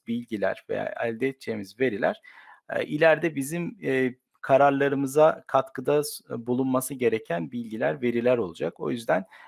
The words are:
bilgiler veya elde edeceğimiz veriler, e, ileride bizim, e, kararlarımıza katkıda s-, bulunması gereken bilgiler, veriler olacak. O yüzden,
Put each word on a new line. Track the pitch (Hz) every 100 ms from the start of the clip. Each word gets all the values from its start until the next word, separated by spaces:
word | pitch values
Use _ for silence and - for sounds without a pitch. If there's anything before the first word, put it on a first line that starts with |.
| -
bilgiler | 117 120 107 95 101 -
veya | 101 104 -
elde | 117 113 131
edeceğimiz | 135 - 110 98 -
veriler, | 131 107 131 208 - - - - -
e, | - -
ileride | 151 160 151 165 143
bizim, | 135 170 170 -
e, | 147 131 127 123 _ _
kararlarımıza | - 135 143 139 139 135 135 139 156 - -
katkıda | 135 - - 131 147
s-, | 147 - -
bulunması | 127 117 123 131 127 -
gereken | 135 120 110 - 170 156
bilgiler, | 123 117 110 139 151
veriler | 123 117 117 123
olacak. | 95 82 - -
O | -
yüzden, | 123 117 175 196 -